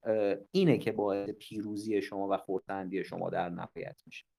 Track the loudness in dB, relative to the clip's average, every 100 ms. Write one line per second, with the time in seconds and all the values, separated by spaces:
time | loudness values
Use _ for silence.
0 | 2 2 2 0 0 4 6 6 4 0
1 | 0 0 -2 -8 -8 -8 -4 -4 0 0
2 | 0 -4 0 -2 0 -4 -4 -6 -4 -4
3 | -4 -4 -2 -2 -2 -4 -8 -10 -12 -12
4 | -18 -20 _